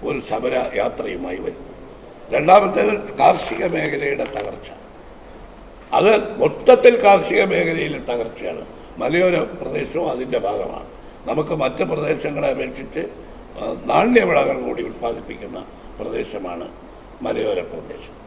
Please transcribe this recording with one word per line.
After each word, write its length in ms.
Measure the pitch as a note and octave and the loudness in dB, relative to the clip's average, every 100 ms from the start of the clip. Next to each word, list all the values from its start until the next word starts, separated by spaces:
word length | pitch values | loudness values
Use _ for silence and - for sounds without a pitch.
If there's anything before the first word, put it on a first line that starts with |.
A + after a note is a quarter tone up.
ഒരു 180 | - C#3 - | -4 -6 -4
സമര 240 | A2 B2 - - - | -4 0 -2 -2 -2
യാത്രയുമായി 580 | G#2+ - - F2+ F2+ F#2 - | -2 -4 -8 -6 -8 -8 -8
വരുന്നത്. 280 | - - - - - - - - | -10 -16 -18 -18 -20 -20 -20 -4
രണ്ടാമത്തേത് 600 | - D#3 F#3+ G3 F3+ - G#3 - - | 0 8 8 8 2 0 0 -6 4
കാർഷിക 460 | - - - - F3 | 4 4 -2 -4 -2
മേഖലയുടെ 600 | E3 D3+ C#3 C#3 C3+ C3+ G#2+ | -2 -2 -2 -4 -4 -4 -6
തകർച്ച. 340 | G#2 - - - - - - - - - - - - - - | -8 -10 -14 -18 -20 -20 -20 -20 -20 -20 -20 -20 -20 -20 -2
അത് 460 | - F#3+ G#3+ - - | 4 6 6 2 0
മൊത്തത്തിൽ 520 | B3 - - B3 A#3+ A#3 | 0 2 8 10 10 8
കാർഷിക 380 | G3+ G3 - G#3 | 6 6 6 2
മേഖലയിലെ 560 | G3 E3+ E3+ E3 D3+ C#3+ B2 | 2 2 0 -2 -4 -6 -6
തകർച്ചയാണ്. 520 | A#2+ A#2 - - A#2 - - - - | -6 -6 -8 -10 -10 -12 -16 -18 -6
മലയോര 340 | A#2+ E3 F#3 E3+ - - | 0 2 4 2 -2 -6
പ്രദേശവും 500 | - D3+ C3+ D#3 D#3 | -6 -6 -4 -2 -2
അതിൻ്റെ 280 | B2+ B2+ B2 | -4 -2 -2
ഭാഗമാണ്. 480 | - - - - - - - - - | -2 -2 -4 -8 -12 -16 -20 -14 -4
നമുക്ക് 240 | B2+ D3+ E3 | -2 -2 0
മറ്റ് 200 | C3 - | -2 -2
പ്രദേശങ്ങളെ 680 | F#3+ D3+ D3+ D#3 D3 C#3+ C#3+ | -2 -2 -2 -2 -2 -2 -2
അപേക്ഷിച്ച്, 540 | C3 C3 B2+ C3+ D3+ G3+ - - - - - | -2 -6 -8 -10 -8 -8 -10 -18 -18 -18 -10
ആ, 160 | G2+ - - | -8 -8 0
നാണ്യവിളകൾ 680 | C3 G#3+ B3 F#3+ D3+ C#3 C3+ B2 | 2 6 4 4 2 2 0 -4
കൂടി 140 | - | -4
ഉൽപ്പാദിപ്പിക്കുന്ന 840 | - - A#2 A#2 A#2 D#3 G#2 B2 - - - - | -6 -6 -6 -6 -10 -14 -12 -12 -14 -18 -18 -12
പ്രദേശമാണ് 680 | G#2+ - - - F2 E2+ - - - - - - | -8 -6 -6 -8 -8 -10 -12 -14 -20 -20 -20 -10
മലയോര 380 | - A#2 A2 - - | -6 -2 -2 -2 -6
പ്രദേശം. 440 | - - - - - | -12 -12 -16 -16 -20